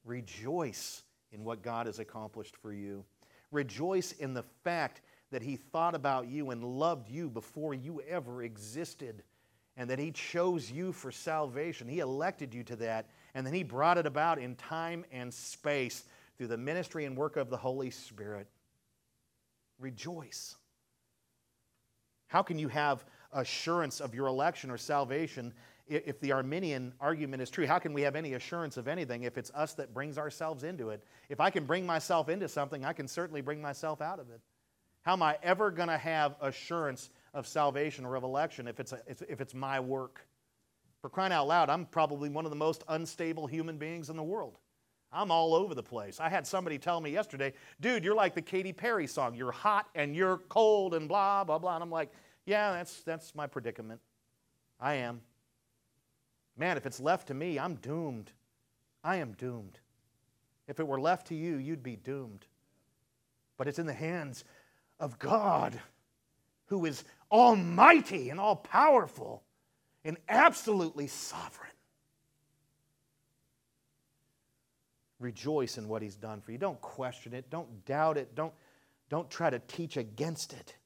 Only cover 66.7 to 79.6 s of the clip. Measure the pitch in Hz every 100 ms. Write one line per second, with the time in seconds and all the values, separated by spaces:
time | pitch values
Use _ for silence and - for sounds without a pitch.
66.7 | 202 165 135 - - _ 214 247 214 175
67.7 | 175 277 330 - 180 127 165 208 190 -
68.7 | 202 302 254 156 - 107 113 _ _ _
69.7 | _ _ _ 156 170 - 220 330 - 220
70.7 | 202 165 147 143 - - - - - -
71.7 | - _ _ _ _ _ _ _ _ _
72.7 | _ _ _ _ _ _ _ _ _ _
73.7 | _ _ _ _ _ _ _ _ _ _
74.7 | _ _ _ _ _ 123 107 143 151 120
75.7 | - 107 110 107 98 110 107 104 117 190
76.7 | 147 - - 127 127 117 123 127 160 135
77.7 | 113 113 139 160 151 127 120 160 - _
78.7 | _ _ _ _ 151 156 - 170 120